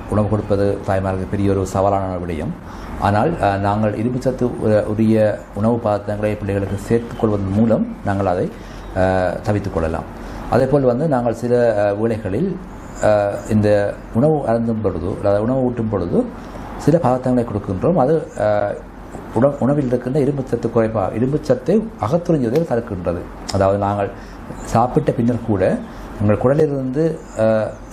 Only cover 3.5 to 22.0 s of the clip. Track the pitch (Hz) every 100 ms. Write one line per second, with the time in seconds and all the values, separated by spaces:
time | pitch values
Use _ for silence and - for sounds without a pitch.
3.5 | 98 101 104 107 104 120 127 131 123 123
4.5 | - 110 107 104 107 110 110 107 - -
5.5 | 101 110 120 110 101 101 104 107 101 101
6.5 | 98 98 98 - 117 117 - 113 104 95
7.5 | 101 113 120 240 - 104 98 98 90 160
8.5 | - - - - 95 92 92 92 - -
9.5 | 104 95 82 80 80 - - - - -
10.5 | 117 135 147 127 120 165 127 120 113 120
11.5 | 120 120 104 104 101 117 110 95 104 190
12.5 | 165 - - - - 107 104 101 - -
13.5 | 107 104 104 101 - - 113 151 151 135
14.5 | 117 117 110 98 85 87 - 101 101 113
15.5 | 135 123 117 110 101 90 170 254 - -
16.5 | - - - - 165 123 127 127 123 113
17.5 | 101 - 92 139 175 131 160 156 - 107
18.5 | 104 101 - - - - - - 113 139
19.5 | 143 123 147 127 123 127 147 135 139 -
20.5 | 120 113 117 110 110 92 107 127 151 -
21.5 | 123 - 214 220 -